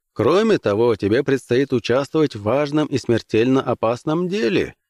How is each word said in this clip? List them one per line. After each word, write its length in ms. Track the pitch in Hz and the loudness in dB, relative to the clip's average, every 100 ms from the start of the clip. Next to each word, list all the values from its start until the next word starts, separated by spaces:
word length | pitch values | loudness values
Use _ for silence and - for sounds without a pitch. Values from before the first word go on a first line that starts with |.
| _ | _
Кроме 460 | - 110 175 220 180 | -2 2 2 2 0
того, 380 | 107 101 120 110 | 0 2 2 0
тебе 260 | 98 113 | 0 0
предстоит 500 | 139 135 - 120 139 | 0 -2 0 0 0
участвовать 640 | 123 - 123 143 160 147 | -2 0 -2 0 0 -2
в 80 | 107 | -2
важном 460 | 104 131 147 151 147 | -2 -2 0 -2 -2
и 100 | 139 | -2
смертельно 640 | - 113 - 107 123 131 | -2 -2 0 0 2 0
опасном 680 | 127 117 113 123 - 160 180 | 0 -2 -2 -2 -4 -4 -4
деле, 460 | 202 226 165 76 - | -2 -2 -2 -4 -8